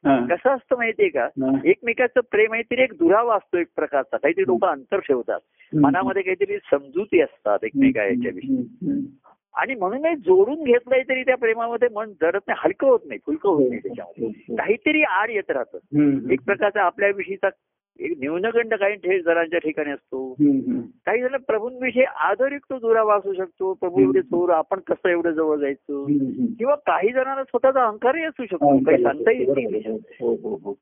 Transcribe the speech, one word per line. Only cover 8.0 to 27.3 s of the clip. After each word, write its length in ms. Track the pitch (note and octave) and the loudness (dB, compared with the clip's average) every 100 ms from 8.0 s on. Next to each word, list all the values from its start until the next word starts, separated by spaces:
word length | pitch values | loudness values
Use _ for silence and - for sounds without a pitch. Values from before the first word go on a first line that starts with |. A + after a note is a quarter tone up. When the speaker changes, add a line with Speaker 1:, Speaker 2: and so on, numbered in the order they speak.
Speaker 1:
हम्म, 120 | G2+ | 0
Speaker 2:
याच्याविषयी. 420 | F2 - F2+ - C4 | 0 -4 -8 -4 -4
Speaker 1:
हम्म, 360 | B3 - E3+ | -4 -8 -6
हम्म. 140 | C#3+ C#3 - _ _ _ - | -4 -6 -14 _ _ _ -6
Speaker 2:
आणि 200 | F#3 C4 | -6 -4
म्हणून 300 | F#3 B3 D#4 | -4 -2 -2
हे 100 | D#4+ | -2
जोडून 480 | F#3 F#3 G#3 D#4 | 4 6 6 0
घेतलंय 400 | D4 A#3+ A#3+ C4 C4 | 2 2 4 0 0
तरी 120 | C4 | -2
त्या 160 | B3+ B3+ | 0 0
प्रेमामध्ये 520 | A#3 A3+ A#3 A#3 A#3+ | 0 -2 -4 -2 -2
मन 200 | G#3 A3 F#3+ | -2 -10 -2
जडत 180 | D#3+ F#3 - | -2 -2 -4
नाही, 80 | F#3+ | -2
हलकं 300 | - - - | -2 0 2
होत 120 | B4+ - | 2 0
नाही, 140 | A#2 - | -12 -8
फुलकं 240 | D#3 G3+ | -4 0
होत 100 | D#3 | 2
नाही 160 | B2+ A#2 | 2 -2
Speaker 1:
हो, 120 | G2 | -10
Speaker 2:
त्याच्यामध्ये. 400 | F2+ F2 - A2+ | -12 -14 -10 -10
Speaker 1:
हो, 60 | G#2+ - | -10 -10
हो. 60 | A#2 | -8
Speaker 2:
काहीतरी 480 | - A#3 D#4 D4+ | -2 -2 0 0
आड 260 | D4 F#3 A3 | 0 0 -2
येत 220 | G#3+ F#3+ | -4 -4
राहतं. 260 | C#3 A#2 - | -6 -6 -12
Speaker 1:
हम्म, 400 | _ D3 D3 C3+ | _ 2 2 0
हम्म. 140 | A#2+ | -2
Speaker 2:
एक 80 | C3 - | -4 -2
प्रकारचा 360 | G3 G#3 G#3 | 0 0 0
आपल्याविषयीचा 680 | F#3 - G3+ G3+ F3+ F#3+ G3 - _ _ _ _ | -2 0 -2 0 -6 -4 -4 -6 _ _ _ _
एक 140 | D3 E3 | -8 -6
न्यूनगंड 540 | C3+ E3 G#3+ A#3 A3+ | -6 -4 0 0 0
काही 220 | A3 G3 G#3 | 0 -2 -2
ठे-, 260 | F3+ F#3+ | -2 0
जणांच्या 380 | E3 E3+ E3 E3+ | 2 0 0 -2
ठिकाणी 320 | D#3 D#3 D3 | -4 -4 -6
असतो. 400 | C#3 _ C3 C3 | -8 _ -8 -8
Speaker 1:
हम्म, 200 | C3 D3 | 2 2
हम्म. 280 | C3+ B2 B2 | 4 0 -4
Speaker 2:
काही 420 | - _ - A3 | -6 _ -2 -2
जण 140 | B3+ C4+ C4 | -2 -4 -2
प्रभूंविषयी 560 | A3 A#3 B3+ B3+ A#3 | -2 -2 -4 -2 2
आदरयुक्त 720 | C4 - D#3+ G#3 C4+ C#4+ _ | 0 2 0 0 -2 -4 _
दुरावा 420 | F3 A3+ A3+ G#3+ G#3 | -6 2 2 4 2
असू 180 | F#3+ | 0
शकतो, 400 | F#3 F#3 _ F#3+ | -6 -6 _ -6
प्रभू 220 | F#3 F#3 F3+ | -4 -2 2
Speaker 1:
हम्म. 100 | F#3+ | 4
Speaker 2:
एवढे 160 | F#3 | 4
थोर, 280 | F3+ F3 F3 | 0 -2 2
आपण 300 | D#3+ D3+ F#3+ | 2 0 -6
कसं 300 | - E3 F#3 | -4 -2 0
एवढं 220 | F3 E3+ | 0 0
जवळ 260 | D#3 D#3 D3+ | 0 0 0
जायचं, 460 | C#3+ C#3 - C#3+ | -2 -4 -8 -8
Speaker 1:
हम्म, 180 | C#3+ C#3+ | 0 0
हम्म. 240 | C3+ B2+ A#2 - | 0 -2 -4 -2
Speaker 2:
किंवा 180 | A#3+ D4 | -2 0
काही 360 | - E3 G3 | 0 0 0
जणांना 320 | B3+ C4 | 0 -2